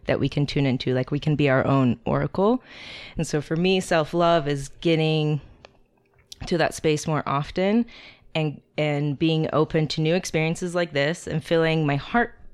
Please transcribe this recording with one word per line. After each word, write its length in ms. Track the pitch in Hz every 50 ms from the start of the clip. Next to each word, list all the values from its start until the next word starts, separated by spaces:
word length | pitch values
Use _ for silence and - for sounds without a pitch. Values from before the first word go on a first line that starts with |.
| -
that 160 | - 131 -
we 80 | - 139
can 180 | - 151 143
tune 180 | - - 151 139
into, 280 | 135 120 - - 139 127
like, 160 | 127 127 -
we 80 | 147 143
can 160 | - 156 151
be 120 | 139 147 139
our 180 | 131 131 -
own 320 | - 135 139 131 123 110 - -
oracle. 580 | - 143 139 147 147 - - 190 208 247 254 - - - - - - - - - - -
And 100 | - 165
so 140 | - - 151
for 160 | 139 - 160
me, 240 | 160 175 185 190 185
self-love 680 | 180 - 180 160 151 - - 170 175 170 170 165 147
is 220 | 147 143 139 139 - - -
getting 600 | - 170 165 156 160 156 156 156 151 151 151 139 - - - - - - _ _ _ _ _ _ _ _ _ _ _ - - - -
to 100 | - 185 160
that 140 | 156 - -
space 320 | - - 160 151 147 -
more 160 | 165 156 147 -
often 580 | - - 139 147 - - 180 185 196 214 240 233 - - - - - - _ _ - -
and, 260 | 160 156 151 139 - _ _ - -
and 400 | 151 151 147 147 147 147 143 -
being 300 | 170 160 160 160 156 -
open 360 | - 147 156 151 - 160 156 143
to 120 | - 160
new 140 | 156 156 170
experiences 600 | 185 175 - - 160 160 160 170 - 185 175 170
like 180 | 180 175 165
this 340 | 147 139 139 147 170 - -
and 160 | - - 160
feeling 420 | - - 170 165 160 160 160 160 156
my 100 | 143 143
heart 380 | 143 - - - 240 233 - - - - -